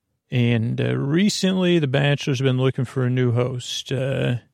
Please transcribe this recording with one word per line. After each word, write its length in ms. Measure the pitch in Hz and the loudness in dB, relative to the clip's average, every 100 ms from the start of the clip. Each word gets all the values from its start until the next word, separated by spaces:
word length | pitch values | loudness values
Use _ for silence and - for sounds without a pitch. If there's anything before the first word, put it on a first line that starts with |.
| _ _ _ | _ _ _
and, 500 | 127 120 117 117 127 | 0 2 2 0 -2
uh, 160 | 123 127 | -2 -2
recently, 840 | 139 165 208 - 185 185 180 175 | 0 2 2 0 0 0 2 2
The 80 | 139 | 2
Bachelor's 520 | 139 143 143 - 127 | 2 2 0 -2 0
been 200 | 131 127 | 0 2
looking 260 | 131 - 123 | 0 0 -4
for 180 | 131 | -2
a 60 | 123 | 0
new 220 | 127 123 | 2 2
host. 600 | 120 123 123 - - - | 2 0 -4 -8 -10 -6
Uh, 440 | 131 131 131 135 120 - | -4 -4 -2 -2 -2 -6